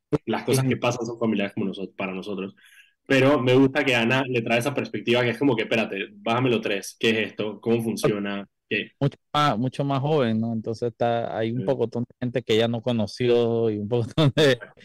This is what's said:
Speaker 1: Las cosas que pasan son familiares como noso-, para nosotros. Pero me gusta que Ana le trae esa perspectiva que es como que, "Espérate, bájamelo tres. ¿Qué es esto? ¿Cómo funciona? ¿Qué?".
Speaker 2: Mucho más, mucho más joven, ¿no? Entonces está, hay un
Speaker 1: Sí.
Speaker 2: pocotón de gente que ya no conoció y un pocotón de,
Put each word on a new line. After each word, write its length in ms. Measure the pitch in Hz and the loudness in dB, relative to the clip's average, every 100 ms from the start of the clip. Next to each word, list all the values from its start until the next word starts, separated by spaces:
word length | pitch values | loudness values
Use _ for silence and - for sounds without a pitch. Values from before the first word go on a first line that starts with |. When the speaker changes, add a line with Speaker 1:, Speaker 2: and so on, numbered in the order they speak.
| _ 147 - | _ -4 -2
Speaker 1:
Las 180 | 101 | -4
cosas 220 | - 131 131 | 0 0 2
que 100 | 117 | 0
pasan 300 | 120 117 117 | -2 -2 -6
son 120 | 117 | -2
familiares 360 | 113 104 101 | 0 0 -2
como 120 | - 95 | -4 -6
noso-, 260 | 95 92 - | -6 -10 -8
para 160 | 95 | -8
nosotros. 420 | 92 98 95 98 - - - _ _ - | -8 -8 -8 -10 -14 -20 -20 _ _ 0
Pero 340 | 135 131 147 | 4 6 4
me 140 | 123 | 6
gusta 300 | 127 135 147 | 6 6 4
que 100 | 139 120 | 2 2
Ana 260 | 113 131 131 | 2 0 0
le 140 | 123 | -2
trae 160 | 113 120 | 0 0
esa 160 | 135 | 0
perspectiva 480 | 135 117 107 113 120 | -4 -6 -4 0 2
que 80 | 120 | 2
es 80 | 113 | 0
como 180 | 143 110 | 0 0
que, 60 | |
"Espérate, 460 | 104 113 104 98 101 | 0 -2 -2 -6 -10
bájamelo 480 | - 113 117 127 113 | -8 -4 0 2 0
tres. 360 | 110 101 - - | 0 -4 -8 -2
¿Qué 120 | 117 | 0
es 180 | 110 101 | 0 -2
esto? 300 | - 107 101 | -6 -8 -4
¿Cómo 220 | 117 117 | 0 0
funciona? 640 | 113 98 - 104 101 101 101 _ - | 0 -2 -2 -2 -4 -8 -10 _ -6
¿Qué?". 240 | 104 - - | -6 -6 -2
Speaker 2:
Mucho 160 | 139 - _ | -4 -4 _
más, 260 | 147 147 107 | 0 2 2
mucho 260 | 127 - | -2 -2
más 160 | 143 139 | -2 0
joven, 400 | 139 156 117 110 | 0 2 2 0
¿no? 120 | 113 | -2
Entonces 380 | 113 117 110 120 | -4 -6 -4 -4
está, 460 | - 117 117 117 104 | -2 0 0 -2 -4
hay 160 | 113 | -4
un 100 | 123 | -2
Speaker 1:
Sí. 0 | |
Speaker 2:
pocotón 420 | 131 127 117 120 120 | -2 -2 -2 -4 -6
de 80 | - | -6
gente 220 | 123 123 | -4 -4
que 140 | - 110 | 0 2
ya 100 | 117 | 2
no 160 | 117 | -2
conoció 880 | 123 117 101 - 123 120 117 117 113 | -2 -2 -2 -2 2 4 2 2 0
y 80 | 104 | -2
un 100 | 104 | -2
pocotón 440 | 120 110 - 147 - | -2 -2 2 2 4
de, 220 | 143 120 - - | 4 2 -4 -20